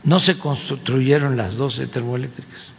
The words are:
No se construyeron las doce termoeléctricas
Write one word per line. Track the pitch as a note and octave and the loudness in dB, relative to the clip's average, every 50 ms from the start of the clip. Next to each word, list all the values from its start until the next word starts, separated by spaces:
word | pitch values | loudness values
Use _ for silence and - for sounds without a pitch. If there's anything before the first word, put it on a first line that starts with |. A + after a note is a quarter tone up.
| - | 4
No | D3 E3 F#3 | 4 4 4
se | F#3 F#3+ F3+ - | 4 2 0 0
construyeron | - D3 C#3 - - - C#3 C3 - - B2+ C3+ C3 C3+ C#3+ D3 C#3+ C#3 C3 | -2 -4 -4 -4 -4 -8 -8 -6 -2 0 0 2 4 4 4 4 4 2 0
las | A#2+ G#2+ F#2+ G#2 | 0 -2 -4 -2
doce | A2+ C#3 C#3 A2+ A#2+ C3 B2 | -2 -4 -4 -4 -6 -8 -6
termoeléctricas | - B2+ A#2+ A#2+ B2 B2 C3 C3 - - - - - - - - - | -4 -4 -4 -2 -4 -4 -6 -8 -10 -14 -18 -18 -18 -20 -20 -20 -20